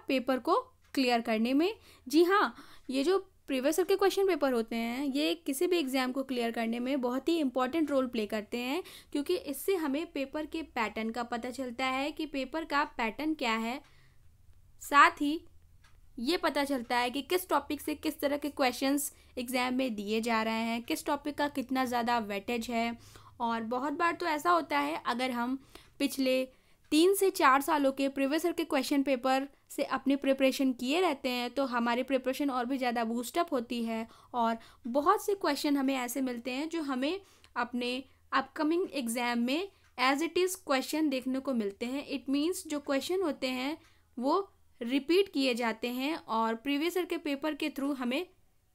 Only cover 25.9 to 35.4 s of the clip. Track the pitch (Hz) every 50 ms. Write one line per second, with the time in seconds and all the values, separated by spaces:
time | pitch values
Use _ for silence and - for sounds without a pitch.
25.9 | - - 277 277 - - 262 254 262 262 262 262 - _ _ _ _ _ _ -
26.9 | 302 302 339 381 403 392 392 381 370 - 330 269 262 277 277 - 320 294 277 269
27.9 | 269 277 277 277 269 277 269 269 294 320 320 339 339 339 330 320 311 269 254 -
28.9 | 294 277 269 294 269 240 240 262 262 269 277 277 - _ _ - - - - -
29.9 | 254 254 - 262 277 277 - 269 269 269 269 262 262 - 277 262 247 - 247 254
30.9 | 285 359 381 339 285 269 - 254 247 247 240 247 247 277 269 247 240 240 233 240
31.9 | 233 247 254 262 277 254 262 254 262 262 294 277 254 254 240 240 277 247 254 247
32.9 | 233 240 233 226 233 240 240 240 - 339 339 339 302 247 226 - 247 233 226 226
33.9 | 226 220 226 226 - - - - - 247 226 226 226 226 - - - - - 247
34.9 | 240 285 285 359 415 415 - - 403 392